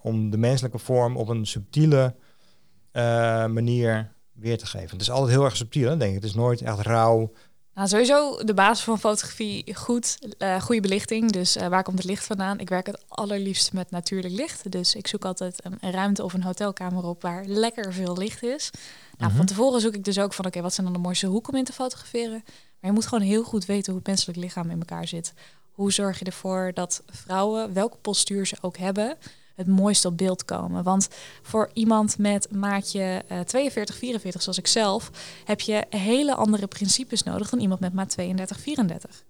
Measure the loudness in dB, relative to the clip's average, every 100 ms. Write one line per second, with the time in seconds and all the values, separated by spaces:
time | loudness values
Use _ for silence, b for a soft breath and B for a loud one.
0 | -2 0 0 2 2 2 0 -6 2 4
1 | 4 0 -2 -2 -2 -6 -2 4 6 6
2 | 4 0 b b b b b b -8 0
3 | 2 4 4 2 2 2 2 2 2 2
4 | -2 -12 -20 -8 -2 -2 -4 -10 -10 -6
5 | 0 2 4 6 4 2 -2 2 2 2
6 | 2 0 -2 2 2 2 -2 -2 2 6
7 | 6 6 2 b b b -18 -4 2 4
8 | 6 6 4 -2 0 4 6 4 0 0
9 | 2 0 -4 -6 -4 -4 -8 -8 -2 0
10 | 0 -6 -10 -6 -2 -2 2 2 2 0
11 | 0 2 2 2 0 0 2 2 2 -2
12 | -2 -6 -4 -4 -2 -4 -2 -2 -4 -10
13 | -12 -8 -4 -2 -2 0 0 -2 -4 -6
14 | -4 -4 -4 -4 -6 -8 -6 -2 0 -2
15 | -4 -4 -4 -4 -6 -8 -12 -8 -4 0
16 | 2 0 0 -2 -2 -2 -4 -4 -4 -4
17 | -4 -4 -6 -6 -2 0 0 0 -6 -4
18 | -4 -2 -4 -4 -6 -4 -8 B B B
19 | B -2 2 4 4 4 4 4 0 -2
20 | -2 0 -2 -2 -4 -4 -4 -2 -2 -2
21 | -2 -2 0 0 0 -2 -2 -4 -6 -6
22 | -6 -6 -4 -8 -14 b b b 0 2
23 | 2 2 4 2 2 -2 0 -2 0 -4
24 | 0 0 -2 -6 -6 -6 -4 -4 -6 -6
25 | -6 -6 -10 -14 b b b -4 0 0
26 | 0 -2 -8 -6 -4 -2 -2 -4 -4 -6
27 | -8 -18 -4 0 2 0 -2 0 0 -2
28 | -2 0 0 0 -4 -4 -8 -4 -2 -2
29 | -2 -4 B B B -4 4 6 6 4
30 | 2 0 0 -2 -4 -6 -4 -2 2 2
31 | 0 B B B -4 0 0 2 4 4
32 | 4 2 2 2 -2 -2 0 -2 -2 -4
33 | -2 -4 -4 -6 -2 0 0 -2 -4 -6
34 | -4 -4 -6 -6 -4 -2 0 2 2 0
35 | -4 B B B -6 -4 0 -2 0 -2
36 | 2 2 2 2 2 2 -2 -4 0 0
37 | 0 -4 -2 -4 -2 0 0 0 -2 -2
38 | -4 -4 -2 -4 -4 -8 -4 0 0 -2
39 | -12 -20